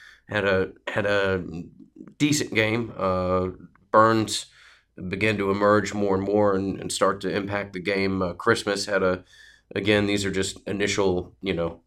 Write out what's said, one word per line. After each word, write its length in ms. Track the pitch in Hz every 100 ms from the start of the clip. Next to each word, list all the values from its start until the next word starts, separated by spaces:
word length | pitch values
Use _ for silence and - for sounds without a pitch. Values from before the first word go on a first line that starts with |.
| - - -
had 160 | 107 98
a, 260 | 95 95 - -
had 180 | - 101
a 380 | 101 98 95 - 82 - - - - - -
decent 360 | 147 147 123
game. 400 | 107 110 117 113 101
Uh, 520 | 95 92 92 92 92 92 - _ _
Burns 540 | 107 110 113 104 - - - - _ _ - 90
began 300 | 95 110 104
to 140 | 98
emerge 420 | 101 104 104 98
more 220 | 104 101 95
and 80 |
more 320 | 98 104 104 95
and, 240 | 98 -
and 120 | 95
start 300 | - 98 98
to 140 | 95 92
impact 380 | 95 101 101
the 60 | 95
game. 420 | 87 98 98 95
Uh, 120 | 92
Christmas 520 | 85 - 110 - 98 101
had 180 | 98
a, 200 | 92 92 - - - _ - 104
again, 320 | 98 104 101
these 180 | 101 98
are 60 |
just 260 | 90 95 - -
initial, 680 | 101 98 98 98 90 87 -
you 120 | 95
know, 280 | 85 85 -